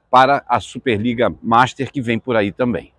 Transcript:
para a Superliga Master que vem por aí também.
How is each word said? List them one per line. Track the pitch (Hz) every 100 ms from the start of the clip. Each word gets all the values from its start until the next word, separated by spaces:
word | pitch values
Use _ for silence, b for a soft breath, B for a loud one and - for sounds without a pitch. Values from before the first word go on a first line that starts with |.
| -
para | 127 131 139 -
a | 120
Superliga | - 123 131 107 117 120 110 85
Master | 110 117 127 - 127
que | 143
vem | 117 113
por | 127
aí | 113 101
também. | - 123 90 -